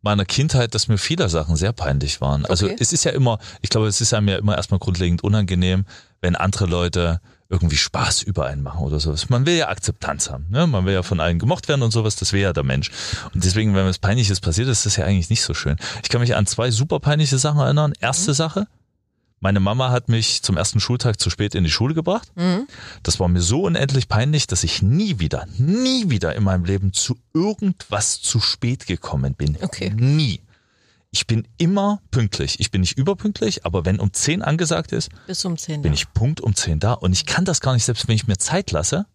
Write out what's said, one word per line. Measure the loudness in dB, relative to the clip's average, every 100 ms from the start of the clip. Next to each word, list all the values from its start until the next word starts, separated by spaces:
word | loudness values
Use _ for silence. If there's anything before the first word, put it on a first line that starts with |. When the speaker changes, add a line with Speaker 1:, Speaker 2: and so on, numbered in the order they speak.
Speaker 1:
meiner | 0 0 0
Kindheit, | 0 2 2 2
dass | -2 0
mir | 0
viele | 0 0 0
Sachen | 0 2 0
sehr | 0
peinlich | -2 -2 0 -2 -2
waren. | 0 0 0
Also | 0 0
Speaker 2:
Okay. | 0
Speaker 1:
es | -2
ist | 0
ja | 0
immer, | 2 0 0 -6 -8
ich | -2
glaube, | 0 0
es | 0
ist | 0
einem | 2 2
ja | 2
immer | 0 0
erstmal | 0 -2
grundlegend | 0 0 2 0
unangenehm, | 2 0 2 0 2 0 -2 -8 -20 _
wenn | -2 0
andere | 0 0 0
Leute | 0 0 0 0 0 -6 _ _
irgendwie | 0 2 0
Spaß | -2 -2 -2 -2
über | -2 -2 -2
einen | -4
machen | -6 -4
oder | -2 -2
sowas. | -2 -4 0
Man | 2 2
will | 2
ja | 0
Akzeptanz | -4 -6 -4 -6 -4 -4
haben, | -6 -4
ne? | 2 2
Man | 4 2
will |
ja | 2
von | 0 0
allen | 2 2
gemocht | 2 0 0
werden | 0
und | 2
sowas, | 2 0 0
das | -2
will | 2
ja | 2
der | 0
Mensch. | 0 0 -2 -8 -8 -8 -6
Und | 0
deswegen, | 2 2 2
wenn | 4 2
was | 0
Peinliches | 0 2 2 0
passiert, | 0 0 0
ist | 0 0
das | 0
ja |
eigentlich | 2 2 2
nicht | 0
so | 0
schön. | -2 -2 -2 -4 -8
Ich | -2
kann | 0
mich | 2
an | 2 0
zwei | 0 0
super | 0 0 0
peinliche | 0 2 2 2
Sachen | 2 2
erinnern. | 2 2 0 0
Erste | -2 -2 0
Speaker 2:
Mhm. |
Speaker 1:
Sache, | 0 0 -2 -6 _ _ _ _ _ _ _
meine | 0 2
Mama | 2 0 0
hat | 0 2
mich | 0 0 -2
zum | -2 0
ersten | 0 -2
Schultag | 0 0 0 0
zu | -2
spät | -2 -2
in | 0
die | 0
Schule | 2 0
gebracht. | 0 0 -2 -4
Speaker 2:
Mhm. | -2 0 0 -2 -12 -20 -10
Speaker 1:
Das | -6 0
war | 2
mir | 2
so | 2 2
unendlich | 2 0 2 0 0
peinlich, | 0 2 0 0
dass | -2
ich | -2 0
nie | 2 2 2 0
wieder, | -2 -2 -6 -2
nie | 0 2 2 0 0
wieder | 0 0
in | 0
meinem | 0 2
Leben | 2 0 0
zu | -2 -4 -4 _
irgendwas | -2 -2 0 -2 -2 -4 -4 -2 -4
zu | -2 0
spät | 0 -2 -2 -4 -4
gekommen | -6 -4 -2 -2
bin. | -2 -2 -2
Speaker 2:
Okay. | -6 -6 -4
Speaker 1:
Nie. | 0 2 2 0 -4 _ _ _ _ _ _ _
Ich | -8 -2
bin | -2 -2 -2
immer | 2 2 2 -2 _
pünktlich. | 0 0 0 -4 -2
Ich | -2
bin | 0
nicht | 0 0
überpünktlich, | 0 0 -2 0 -2 -2
aber | -2 0
wenn | 0 2
um | 0
zehn | 0 -2 0
angesagt | 0 0 0 -2 -2
ist, | -4 -6 -10 -12
Speaker 2:
Bis | -6
um | -4 -6
zehn, | -6 -4
Speaker 1:
bin | -2
Speaker 2:
ja. |
Speaker 1:
ich | -2 -2
Punkt | 0 0 0
um | -2 0
zehn | 0 0
da. | 2
Und | 0 0
ich | 0
kann | 0 0
das | 0 0
gar | 2
nicht, | 0
selbst | 0 -2 0
wenn | 0
ich | 2
mir | -2
Zeit | 0 -2 0
lasse | -2 0 -2 -4